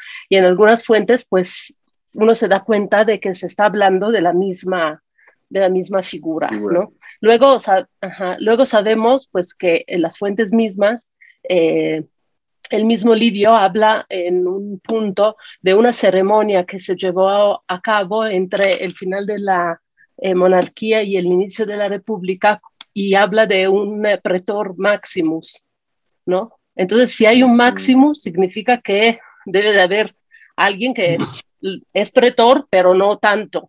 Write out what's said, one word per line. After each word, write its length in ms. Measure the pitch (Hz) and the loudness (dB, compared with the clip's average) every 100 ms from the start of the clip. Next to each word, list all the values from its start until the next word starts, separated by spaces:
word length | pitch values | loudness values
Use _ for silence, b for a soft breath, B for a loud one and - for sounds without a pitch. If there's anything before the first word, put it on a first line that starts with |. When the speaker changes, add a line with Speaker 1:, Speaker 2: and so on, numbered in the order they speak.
| B B B | B B B
Speaker 1:
Y 80 | 190 | 4
en 80 | |
algunas 400 | 180 180 214 226 | 4 6 4 4
fuentes, 400 | - 214 196 247 | 2 0 2 -2
pues, 540 | - 185 180 - - - _ _ _ | 0 -2 -2 -10 -16 -20 _ _ _
uno 220 | - 220 220 | 0 2 2
se 140 | 202 | 0
da 120 | 196 214 | -2 0
cuenta 400 | 208 190 208 220 | -2 0 0 2
de 160 | 202 | -2
que 120 | 196 | -6
se 140 | 180 175 | -8 -10
está 180 | - 208 | -2 0
hablando 460 | 202 196 185 208 | 2 2 2 0
de 80 | 220 | 0
la 140 | 170 | 0
misma, 680 | 175 196 180 185 180 156 156 _ b b b _ | 0 -2 -6 -6 -4 -4 -6 _ b b b _
de 140 | 196 | -2
la 80 | 185 | 0
misma 340 | 185 185 196 | 0 -2 -4
figura, 460 | 185 170 160 156 147 | -6 -10 -8 -4 -4
Speaker 2:
Figura. 300 | 104 135 175 | -4 -2 -2
Speaker 1:
¿no? 140 | 214 _ B B | -4 _ B B
Luego, 360 | 214 233 269 247 | 2 4 4 4
sa-, 300 | 214 190 185 _ | 2 0 -2 _
ajá, 340 | 190 175 185 - | -14 -8 -8 -4
luego 260 | 214 233 262 | 0 2 2
sabemos, 640 | 214 208 220 226 262 - | 2 0 0 2 0 -2
pues, 220 | 190 180 | -6 -6
que 320 | - 180 165 - | -4 -2 -2 -2
en 140 | 180 | -4
las 160 | 165 - | -4 -4
fuentes 340 | 202 202 202 | -6 -4 0
mismas, 640 | 226 220 190 202 233 - _ b b - | 0 -2 0 -2 -2 -10 _ b b -4
eh, 560 | 180 165 160 156 156 151 _ _ _ _ _ - | 0 0 0 -2 -4 -8 _ _ _ _ _ -6
el 160 | 214 220 | -2 0
mismo 300 | 220 233 220 | 2 2 2
Livio 380 | 233 196 214 | 2 2 4
habla 520 | 226 190 208 214 220 - | 4 2 2 0 0 -4
en 360 | 190 175 180 180 | -6 -2 -2 -2
un 360 | 196 208 190 | -6 -10 -12
punto 560 | - 220 208 185 214 214 B B | -6 -4 -2 0 -2 -2 B B
de 120 | 180 | 2
una 200 | 196 240 | 4 2
ceremonia 720 | 233 202 185 190 214 214 190 - | 2 0 2 2 2 2 0 -2
que 140 | 190 | -10
se 160 | 190 180 | -8 -6
llevó 340 | 185 180 190 | -4 0 0
a, 320 | 202 202 - - | 2 0 -2 -8
a 140 | 208 | -8
cabo 440 | - 208 185 214 220 | -2 -2 -2 -4 -2
entre 580 | 185 185 196 196 175 | -4 -4 -2 0 -2
el 80 | 185 | -6
final 320 | - 185 196 202 | -8 -8 -6 -6
de 140 | 208 | -6
la, 420 | 196 180 175 170 _ b b - | -2 -2 -2 -6 _ b b -8
eh, 180 | 190 180 | -4 0
monarquía 640 | 185 185 175 - 220 220 | 2 2 0 -6 -2 -2
y 140 | 202 190 | 0 -2
el 80 | 180 | 0
inicio 400 | 180 196 208 208 | -2 -2 -6 -6
de 120 | 208 | -4
la 100 | 202 | -6
república, 760 | 202 220 208 185 185 208 208 _ _ - | -6 -8 -8 -6 -2 -2 -2 _ _ -14
y 220 | 202 196 190 | -8 0 2
habla 300 | 190 220 220 | 2 2 2
de 200 | 190 190 | 0 2
un, 360 | 196 202 208 208 | 0 -2 -4 -2
eh, 140 | 196 | -2
pretor 560 | - 180 185 208 196 175 | -2 -4 -4 -6 -6 -2
maximus, 880 | 202 202 - 185 160 160 - - _ _ _ _ _ _ - | -2 -2 -4 -4 -4 -4 -10 -14 _ _ _ _ _ _ -4
¿no? 340 | 190 226 _ _ - | -4 -4 _ _ -6
Entonces, 380 | 185 220 247 - | 0 2 0 2
si 100 | 214 | 4
hay 160 | 247 | 4
un 100 | 254 | 4
Speaker 2:
Ujú. 60 | 233 | 4
Speaker 1:
maximus, 640 | 247 190 226 254 294 294 | 2 0 2 4 4 0
significa 580 | - 165 185 214 208 240 | -6 -2 -2 -2 -2 -2
que 380 | - 202 226 226 B B 196 | -2 0 0 -2 B B -4
debe 260 | 185 214 | 0 2
de 100 | 202 | 2
haber 320 | 180 208 214 - _ b b - | 2 0 -4 -8 _ b b -2
alguien 380 | 196 190 247 | -2 0 -4
que 220 | 240 175 170 | -2 -2 -2
es, 320 | - - - _ 190 185 - | -4 -8 -14 _ -10 -10 -6
es 180 | 196 208 | -4 0
pretor, 560 | 262 240 240 233 269 - | 2 2 4 4 4 2
pero 240 | 185 180 | 2 4
no 240 | 185 202 202 | 4 2 0
tanto, 500 | 214 208 214 - | 0 0 -4 -10